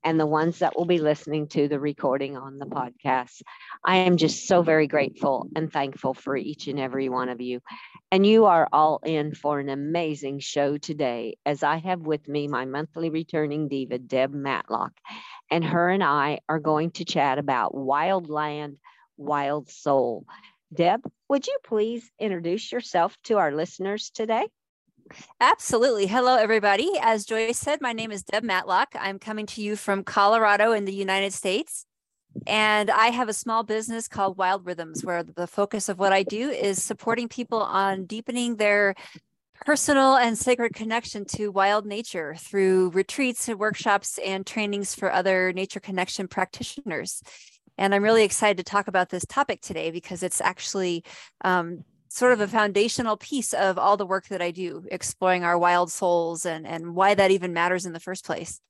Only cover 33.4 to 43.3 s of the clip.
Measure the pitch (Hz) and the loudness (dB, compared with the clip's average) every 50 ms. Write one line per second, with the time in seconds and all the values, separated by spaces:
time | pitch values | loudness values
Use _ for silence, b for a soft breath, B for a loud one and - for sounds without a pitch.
33.4 | - 240 226 226 233 208 214 220 226 - 226 226 226 - - - 196 196 185 196 | -4 -2 -2 -2 -2 -2 -4 -4 -4 -4 -8 -8 -8 -8 -4 -2 -2 -2 0 0
34.4 | 190 185 190 196 180 180 180 165 170 160 160 - - 190 175 175 170 165 170 175 | 0 0 0 0 -2 -8 -8 -8 -8 -10 -10 -10 -6 -4 -4 -4 -4 -6 -8 -8
35.4 | 175 170 - - 202 202 - 214 - - 196 180 196 196 190 196 196 185 202 214 | -8 -6 -2 -2 -2 0 0 -6 -4 -4 -4 0 2 4 4 4 2 0 -4 -4
36.4 | 247 294 269 - - 202 196 185 - - 220 - - 233 226 233 240 226 - - | -4 -4 -4 -2 -2 -2 -2 -2 -4 -6 -8 -6 -2 -2 -2 -2 -4 -8 -6 -8
37.4 | 240 - 240 220 208 - - 190 196 196 190 190 190 175 214 220 233 - 240 247 | -6 -4 -2 -2 -2 0 0 0 0 0 0 -2 -6 -8 -10 -10 -8 -6 -4 -2
38.4 | 247 240 233 208 214 208 202 202 208 196 190 B B B B B B _ _ _ | -2 -2 0 2 2 4 4 4 4 2 0 B B B B B B _ _ _
39.4 | _ _ _ _ - - 302 277 - - 294 269 269 262 262 262 247 233 226 - | _ _ _ _ 0 0 0 2 2 2 4 6 6 6 6 6 4 2 0 -2
40.4 | - 254 247 240 233 226 - - 220 220 220 233 233 - - 208 202 - - - | 2 0 2 2 2 -2 -2 -4 -6 -2 -2 -4 -4 -4 -10 -10 -10 -10 -6 -4
41.4 | 214 208 190 196 190 196 208 214 202 208 202 208 233 - - 185 160 143 156 165 | -4 -2 0 2 2 4 2 2 0 -2 -8 -8 -8 -8 -8 -8 -6 -8 -10 -12
42.4 | - - - 196 190 190 185 185 185 185 165 190 196 - - - 277 254 | -14 -4 0 2 4 4 6 4 4 2 2 0 -2 0 -2 -2 -2 -2